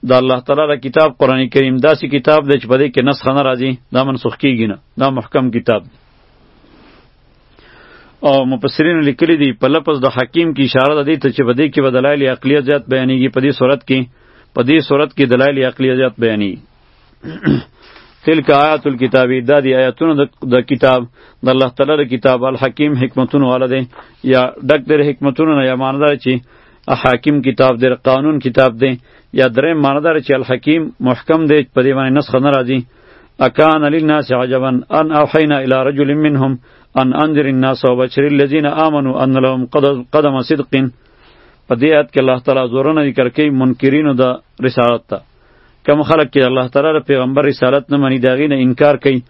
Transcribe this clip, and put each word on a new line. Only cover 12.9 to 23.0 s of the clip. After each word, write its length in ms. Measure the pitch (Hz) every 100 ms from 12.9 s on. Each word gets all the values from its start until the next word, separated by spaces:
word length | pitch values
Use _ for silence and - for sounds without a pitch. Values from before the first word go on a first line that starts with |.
| 131 131 131 127
په 120 | 127
دې 100 | 135
صورت 340 | 135 127 139
کې، 220 | - 131 123 _ _ _ _ -
په 60 |
دې 180 | 123 156
صورت 320 | 143 143 147
کې 140 | - 135
دلایل 380 | 123 139 139
عقلیه 300 | 127 - 131
زیات 200 | 127 131 110
بیانېږي. 420 | 117 107 101 87 - _ _ _ _ _ - 160 165 143
<clears throat> 680 | - _ - - - _
تلک 260 | - 156 143
آیات 360 | 139 147 156 151
الکتاب، 420 | 127 127 131 127 131 120
دا 140 | 143
دی 140 | 135
آیاتونه 400 | 131 131 120 160
د، 80 | 147 143 -
د 180 | 131 123
کتاب، 440 | 123 135 135 127 120 _ - _
د 60 | 127
الله 200 | 131 131
تعالی 280 | - 139 151
د 140 | 131
کتاب، 340 | 123 131 127
الحکیم 480 | 131 131 131 - 147
حکمتونه 540 | 143